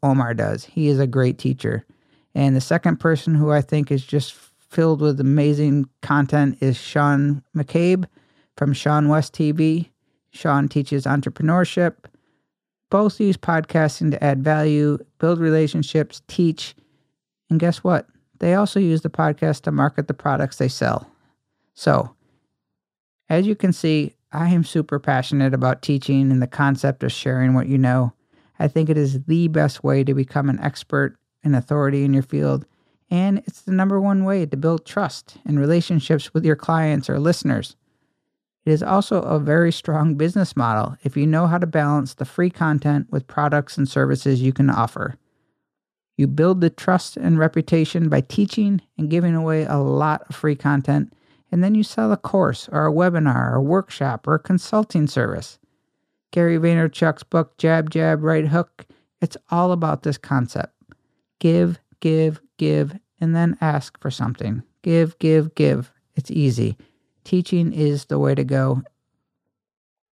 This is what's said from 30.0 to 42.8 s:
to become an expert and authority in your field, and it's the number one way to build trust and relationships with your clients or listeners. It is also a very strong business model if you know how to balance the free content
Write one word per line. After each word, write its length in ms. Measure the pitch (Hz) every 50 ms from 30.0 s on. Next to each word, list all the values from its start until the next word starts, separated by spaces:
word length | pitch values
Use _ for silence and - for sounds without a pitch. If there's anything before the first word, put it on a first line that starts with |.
| 135
to 100 | 139 135
become 360 | 139 131 - - 143 139 139
an 100 | 127 -
expert 580 | 147 143 - - - - 143 139 139 131 - _ _ _ _ _ -
and 120 | 151 139
authority 480 | 123 123 - 147 147 139 139 139 139 143
in 100 | 139 135
your 100 | 135 131
field, 420 | - 147 143 147 139 135 139 - _ _ _ _ _ _ _ _ _
and 300 | 175 180 190 202 196 214
it's 220 | - - - -
the 100 | _ 190
number 280 | 190 185 190 196 196 190
one 240 | 196 202 196 190 190
way 220 | 190 196 190 165
to 120 | 143 139
build 280 | 135 151 165 165 160 -
trust 520 | - - 202 196 139 - - - - - - _
and 140 | - 147 143
relationships 720 | 139 151 170 170 - - 175 147 - - 160 143 - - -
with 120 | 160 160
your 100 | 156 151
clients 540 | - - - 165 160 160 151 147 143 131 -
or 100 | 143 139
listeners. 560 | 147 170 175 - - 151 123 107 - - - _ _ _ _ _ _ _ _ _ _ _ _ _ _ _ _ _ _
It 60 | 160
is 100 | 156 156
also 400 | - - 190 202 202 - 214 175 160
a 160 | 175 165 151
very 320 | 143 147 151 170 170 170
strong 440 | 165 - - 170 156 151 151 160 147
business 400 | 143 156 175 185 208 185 - -
model 400 | 143 120 117 110 107 107 - 139 - -
if 140 | 139 -
you 100 | 151 147
know 200 | 156 156 160 175
how 100 | 165 170
to 100 | 175 175
balance 460 | 165 156 156 147 143 147 147 139 131 -
the 120 | - 147
free 240 | - - - 180 180
content 580 | - - 165 156 151 139